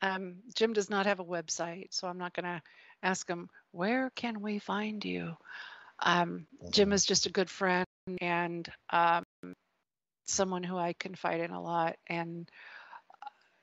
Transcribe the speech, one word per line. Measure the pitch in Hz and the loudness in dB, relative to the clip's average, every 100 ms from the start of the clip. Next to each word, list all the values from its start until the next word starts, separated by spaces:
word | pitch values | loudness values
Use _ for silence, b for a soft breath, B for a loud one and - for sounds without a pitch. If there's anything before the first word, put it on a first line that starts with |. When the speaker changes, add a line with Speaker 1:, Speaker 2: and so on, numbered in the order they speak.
Speaker 1:
Um, | 196 190 185 180 240 | 0 0 -4 -10 -8
Jim | - 226 | 2 4
does | 214 190 | 4 2
not | 208 196 | 2 4
have | 190 | 2
a | |
website, | 170 175 160 - 170 175 - | 0 -4 -4 -4 -4 -6 -8
so | - 185 | -6 -6
I'm | 180 | -6
not | 180 | -6
gonna | - 175 170 B B B B | -4 -4 -6 B B B B
ask | 185 185 - | 0 0 -2
him, | 170 175 B _ | -4 -6 B _
"Where | 180 190 254 262 | -2 0 2 0
can | - 240 214 | -4 -6 -4
we | 208 208 | -2 -4
find | - 196 214 214 | -2 -2 -2 -4
you?" | 185 180 170 165 B B B B B - | -4 -4 -4 -8 B B B B B -2
Um, | - 175 175 175 165 - 87 | 4 4 4 0 -10 -14 0
Jim | - 202 | 6 6
Speaker 2:
Mm-hmm. | |
Speaker 1:
is | 202 | 6
just | - 95 92 | 4 4 2
a | |
good | 196 185 | 2 0
friend | - 185 180 180 _ - 180 | 0 2 2 0 _ -10 -4
and, | 175 170 175 170 165 - - | 0 0 0 -4 -8 -12 0
um, | 175 170 170 - _ 90 90 _ _ _ _ _ _ - | 4 6 6 2 _ -14 -14 _ _ _ _ _ _ -4
someone | - 190 180 | 0 2 0
who | 180 185 | -2 -2
I | 175 | -2
confide | 175 190 180 175 165 | -2 -8 -4 -2 -2
in | 170 | -2
a | 180 | -4
lot. | 170 170 165 - - | -2 0 0 -2 -6
And | 170 170 170 170 B B B B B B - - - _ _ | -6 -4 -8 -12 B B B B B B -16 -16 -16 _ _